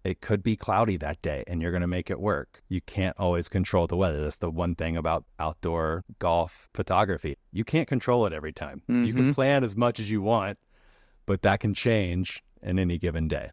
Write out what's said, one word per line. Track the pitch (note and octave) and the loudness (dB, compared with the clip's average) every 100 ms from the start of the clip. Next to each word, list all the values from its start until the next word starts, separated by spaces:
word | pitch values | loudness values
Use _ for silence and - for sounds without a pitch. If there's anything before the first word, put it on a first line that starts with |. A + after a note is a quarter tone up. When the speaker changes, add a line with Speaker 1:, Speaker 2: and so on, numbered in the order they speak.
Speaker 1:
It | F#2+ F#2 | -4 -4
could | - G#2 | -2 0
be | G#2 | 0
cloudy | G#2+ - G2+ A2+ F2+ | -2 0 2 2 0
that | D2+ C#2+ | -4 -6
day | E2+ D2 - | -6 -6 -4
and | E2 | -4
you're | E2+ | -2
gonna | F2 F2 | 0 0
make | F2+ - | -2 -4
it | F#2+ | -4
work. | G2+ D2+ C2 - - | 0 -2 -4 -14 -6
You | F#2 | -6
can't | - - F#2 - | -4 -2 -2 0
always | F#2 F2 E2+ | 0 0 0
control | F#2+ F2 F#2+ E2+ | -2 2 2 2
the | F2 | 2
weather. | F#2 D2 | 0 0
That's | D2 - | -4 -4
the | F2 | -4
one | D#2+ F2 | -2 -2
thing | E2+ E2 E2 | -2 -2 -2
about | D#2+ E2 - - | 0 -2 -4 -6
outdoor | D#2 D#2+ E2+ E2 D#2+ E2 - - | -6 -4 -4 -2 -2 -2 -8 -4
golf | F2+ E2+ E2+ - - | 0 2 0 -6 -10
photography. | - G2 F#2 G#2 F2 D#2 C#2 _ | -6 0 2 2 0 -4 -8 _
You | F#2+ | -6
can't | A2 D#3 D#3+ | -2 0 0
control | B2+ - B2 G#2 | -2 2 2 2
it | |
every | D#2 D#2 | -2 -8
time. | - - C#2 - | -10 -10 -10 -2
You | A#2+ A#2 | 0 2
can | B2 | 2
Speaker 2:
Mm-hmm. | C3 | 2
Speaker 1:
plan | C#3 C3+ C#3+ | 4 4 4
as | B2 | 2
much | G2+ A#2+ A2+ | 2 0 0
as | G#2 | -2
you | G#2+ | 0
want, | G2 A2+ G2 G2+ _ _ - _ _ _ - | 2 2 0 -6 _ _ -20 _ _ _ -2
but | G2 | 2
that | G2+ G2+ | 4 4
can | G#2+ | 2
change | G2 A#2+ A2 F2+ F2 F#2 - - _ | 0 2 4 2 0 -2 -6 -16 _
in | - F#2 | -2 2
any | F2+ E2+ | 2 2
given | F2 D#2+ D#2+ | 0 0 0
day. | D2 - | -2 -6